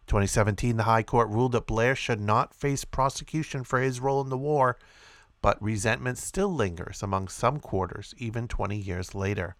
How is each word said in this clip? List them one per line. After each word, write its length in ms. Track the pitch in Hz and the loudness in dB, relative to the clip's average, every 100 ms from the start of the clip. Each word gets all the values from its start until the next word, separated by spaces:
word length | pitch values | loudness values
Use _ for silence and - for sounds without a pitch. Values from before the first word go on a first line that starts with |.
In 60 | - | 2
twenty 200 | 104 98 | 2 4
seventeen, 500 | - 104 98 120 113 | 4 2 2 0 2
the 60 | |
High 180 | 110 113 | 4 2
Court 280 | 110 120 110 | 4 2 2
ruled 240 | 107 127 | 2 2
that 120 | 120 - | 2 0
Blair 300 | 110 120 135 | 2 2 2
should 260 | - 143 | -2 -2
not 320 | 104 110 143 | 2 2 2
face 320 | _ 143 139 - | _ -2 -2 -4
prosecution 760 | - 135 - 151 156 151 139 | 0 0 0 -6 -6 -4 -6
for 180 | 123 127 | -2 0
his 180 | 131 123 | 0 0
role 220 | 135 139 | 0 0
in 80 | 135 | 0
the 80 | 131 | -4
war, 400 | 143 151 127 120 - - - - _ _ | 0 4 4 2 -10 -20 -20 -20 _ _
but 180 | 104 104 | 2 2
resentment 560 | 104 110 107 123 127 123 | 0 0 0 0 -2 -6
still 340 | - - 202 | -6 -2 0
lingers 480 | 160 98 85 87 90 | 0 -2 -2 -10 -8
among 260 | 101 98 95 | -2 -2 -4
some 300 | - 120 143 | -2 -2 -2
quarters, 540 | - 95 90 - - - | -4 -2 -2 -6 -14 -10
even 280 | 117 113 113 | -8 -6 -6
twenty 300 | - 101 104 | -4 -4 -4
years 380 | 98 90 92 98 | -4 -6 -6 -4
later. 400 | 98 101 87 | -2 -2 -4